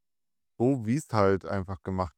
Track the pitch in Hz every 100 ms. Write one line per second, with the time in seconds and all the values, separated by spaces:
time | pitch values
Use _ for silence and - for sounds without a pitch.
0 | _ _ _ _ _ - 120 139 107 143
1 | - 110 98 98 80 98 92 95 - 92
2 | 87